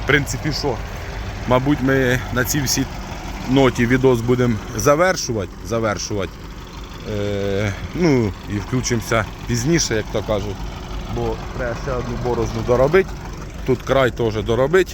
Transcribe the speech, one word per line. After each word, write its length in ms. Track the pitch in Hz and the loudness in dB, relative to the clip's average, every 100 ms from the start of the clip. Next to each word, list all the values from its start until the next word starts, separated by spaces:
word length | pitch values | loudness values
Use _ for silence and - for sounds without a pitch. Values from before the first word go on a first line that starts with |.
В 20 | - | 2
принципі, 460 | 143 139 131 160 - | 0 0 -4 -4 -2
що, 180 | 143 110 - - - - - - - | -4 -4 -8 -10 -8 -8 -8 -8 2
мабуть, 300 | 127 135 147 | 2 4 2
ми 380 | 131 135 127 123 110 | 2 2 2 0 -2
на 120 | 123 | -2
цій 160 | 123 151 | 0 0
всій 240 | 127 - 135 - - - - - - | 0 -2 -2 -6 -10 -10 -10 -8 2
ноті 360 | 135 131 120 117 | 6 6 4 4
відос 340 | 131 131 120 | 6 6 4
будемо 360 | 117 123 123 107 - 110 | 2 2 2 0 -4 0
завершувати, 760 | 113 147 185 175 - 113 90 - - | 4 4 4 0 -2 -4 -4 -8 -4
завершувати. 680 | 113 110 98 - 104 90 - - - - - - - - 104 | 0 0 -2 -4 -4 -4 -8 -14 -14 -14 -14 -14 -12 -6 -4
Е, 560 | 104 101 101 98 104 95 - | -2 -2 -2 0 -2 -4 -6
ну, 380 | 147 175 131 107 90 - | 2 4 6 4 -2 -6
і 60 | 104 | -6
включимося 680 | 95 127 117 120 - 113 101 - - | -2 -2 0 -2 2 0 0 -6 -4
пізніше, 480 | 123 127 170 - | -2 2 2 2
як 100 | 110 101 | -2 0
то 100 | 113 | -4
кажуть, 340 | 101 104 104 92 - - - - - | 0 -2 -2 -6 -8 -10 -10 -8 -6
бо 200 | 117 117 110 - 120 | -4 -2 -4 -8 -6
треба 200 | 123 113 | -4 -4
ще 100 | 143 | -4
одну 220 | 127 120 117 | -4 -4 -4
борозну 380 | 120 117 110 113 107 | -2 0 -2 -2 2
доробити. 440 | 123 139 185 190 - - - - - - | 4 6 6 4 -6 -12 -12 -12 -6 -2
Тут 160 | 123 | -2
край 280 | - 131 127 | 2 4 4
теж 240 | - 113 107 | 2 -2 0
доробити 480 | 104 117 139 185 175 | 0 2 4 4 2